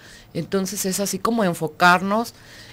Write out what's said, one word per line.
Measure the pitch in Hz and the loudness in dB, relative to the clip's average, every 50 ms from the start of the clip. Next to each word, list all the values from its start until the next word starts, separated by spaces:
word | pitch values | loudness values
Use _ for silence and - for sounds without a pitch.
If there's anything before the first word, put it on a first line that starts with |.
| - - - - - - - | -20 -20 -20 -20 -20 -10 -8
Entonces, | 156 156 - - 196 190 185 208 196 - | -8 -6 -2 -2 -2 -2 -2 -4 -4 -4
es | 190 185 196 | -4 -2 -2
así | 202 190 - 185 | -2 -4 -4 -2
como | - 226 233 233 214 | -2 -2 0 2 0
enfocarnos, | 180 170 - 165 156 - - 180 175 175 185 185 196 202 220 233 233 - - - - - - - - | 0 0 -2 -4 -6 0 4 6 6 6 4 4 0 -2 -2 -2 -4 -8 -16 -20 -20 -20 -20 -20 -20